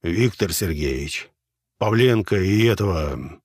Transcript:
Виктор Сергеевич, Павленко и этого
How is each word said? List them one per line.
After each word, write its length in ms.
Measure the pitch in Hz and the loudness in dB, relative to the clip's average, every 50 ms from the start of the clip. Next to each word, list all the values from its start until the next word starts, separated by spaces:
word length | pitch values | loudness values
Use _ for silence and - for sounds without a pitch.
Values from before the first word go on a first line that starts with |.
Виктор 500 | - 87 85 104 120 123 - - 107 87 | -4 -4 0 0 0 0 0 -2 -4 -2
Сергеевич, 760 | 82 - 104 90 82 73 76 69 65 65 71 76 - - - _ _ _ _ _ _ _ _ _ _ _ | -2 -4 -2 -4 -2 -2 -2 -4 -4 -4 -6 -8 -8 -10 -12 _ _ _ _ _ _ _ _ _ _ _
Павленко 580 | 104 107 110 117 123 127 120 110 101 - - | -2 0 2 4 4 4 4 2 0 0 0
и 280 | 101 92 95 101 107 113 | 0 2 2 2 4 4
этого 760 | 117 107 - 104 101 90 80 76 73 67 64 64 - - - _ | 4 2 2 0 0 0 0 -2 -4 -4 -6 -8 -12 -14 -18 _